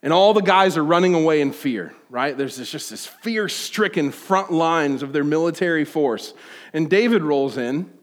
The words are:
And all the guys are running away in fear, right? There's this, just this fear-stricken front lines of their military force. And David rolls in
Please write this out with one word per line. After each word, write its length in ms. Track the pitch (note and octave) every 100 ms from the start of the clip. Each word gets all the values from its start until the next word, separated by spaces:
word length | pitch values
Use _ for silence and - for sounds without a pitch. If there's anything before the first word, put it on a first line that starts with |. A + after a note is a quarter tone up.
And 100 | C3+
all 220 | E3+ G3 G#3+
the 60 |
guys 360 | F#3+ F#3+ F#3+ D#3+
are 60 |
running 320 | D3+ E3+ F#3 F3
away 260 | D#3+ D#3
in 100 | C#3+
fear, 400 | C#3 C#3+ A2+ E2+ - _
right? 260 | B2 C#3 C3
There's 200 | C3+ B2+
this, 120 | A#2+
just 220 | D3+ -
this 160 | G#2+ -
fear-stricken 1040 | - A3+ A3+ G3 - - - G3+ - C#3+
front 400 | C#3 - F#3+ G3
lines 500 | E3 E3 E3 D3 C3+
of 120 | C#3
their 100 | D3
military 600 | C#3+ D#3 E3 E3 F3+ E3
force. 520 | D3+ D#3+ C#3+ E3+ - - - - -
And 140 | D#3 D#3
David 360 | F#3 A#3+ A3+
rolls 340 | D#3 C#3+ C#3 B2
in 340 | A#2+ C#3 F3+ -